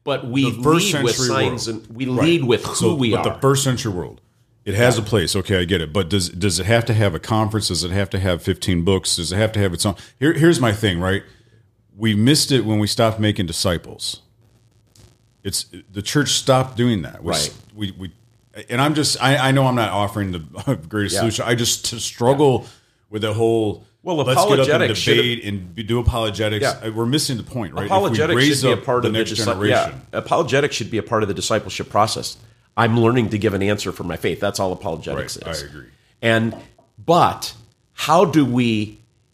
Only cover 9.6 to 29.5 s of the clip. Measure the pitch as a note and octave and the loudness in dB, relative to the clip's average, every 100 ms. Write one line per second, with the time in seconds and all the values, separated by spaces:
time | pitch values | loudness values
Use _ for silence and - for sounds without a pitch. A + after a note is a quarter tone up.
9.6 | G2 E2+ G#2+ F2+ - - C#3+ E3 E3 D3 | -2 0 -2 -4 -10 -2 0 4 4 4
10.6 | A#2+ G2+ A2 E2+ F#2 G2 - - _ _ | 2 2 0 0 0 -2 -4 -20 _ _
11.6 | _ _ _ G2 A2 G#2 A#2 D3 - C3 | _ _ _ -4 0 4 4 4 4 2
12.6 | G#2 G#2+ G#2 - A2+ G#2+ G#2+ G2+ F2 E2 | 2 0 0 2 0 2 0 0 -2 -2
13.6 | G2 E2+ - D2+ - - _ _ _ _ | -2 -2 -6 -12 -10 -10 _ _ _ _
14.6 | _ _ _ _ - _ _ _ G2+ - | _ _ _ _ -20 _ _ _ -8 -6
15.6 | - F2+ - G2+ G2+ D3+ B2+ - - C3 | -8 -14 -14 -10 -2 0 2 0 2 2
16.6 | C3 G2+ A#2+ G#2+ C2+ - D#2+ E2 D2 - | 2 0 2 2 -2 -8 -4 -2 -2 -6
17.6 | - G#2+ G2+ F#2 F#2 - _ _ _ - | -20 -10 -10 -8 -14 -16 _ _ _ -20
18.6 | - B2 D3 D#3 C#3+ - B2 C#3 C3 C3+ | -6 0 2 2 0 2 2 4 4 4
19.6 | C3 B2 G#2 F#2+ G2+ G#2+ G2 F2 D2 F2 | 2 2 0 -2 -2 -2 -4 -6 -10 -8
20.6 | B2 A2 - G#2+ G2 F#2+ A2+ G#2+ - A#2+ | -4 -4 -4 -4 -2 0 0 -2 -2 0
21.6 | A#2 - - A#2 - - A#2+ C#3 D3 C3+ | 0 -2 -6 -8 -8 0 2 4 4 2
22.6 | - - _ _ _ G#2+ G#2+ G#2+ A2+ A2+ | -2 -18 _ _ _ -6 -2 0 2 2
23.6 | G#2+ F2+ - _ - E3 C3 C3+ G3+ C#3 | 0 -4 -10 _ -6 -2 2 2 4 4
24.6 | C3+ D#3 D3 G#2+ - C#3 B2 A#2 G2+ G2+ | 4 2 2 0 2 2 2 -2 -6 -8
25.6 | F2+ F2+ A2 A#2+ A2 A#2+ A2 F#2 G#2+ G#2 | -8 -10 -2 -2 0 0 -2 -2 -2 -2
26.6 | C3 - A2 A2 A#2 D3+ - A#2+ - A#2+ | -2 -4 -6 -4 0 0 -2 -4 -6 -8
27.6 | F#2 C2 - F#3+ G3 A2 - A#2+ C#3 C#3 | -8 -6 -2 0 0 0 0 2 2 2
28.6 | C3 A2+ - B2 A2+ A2+ G#2+ G#2+ G#2 | 2 0 0 0 0 -2 -2 -2 -2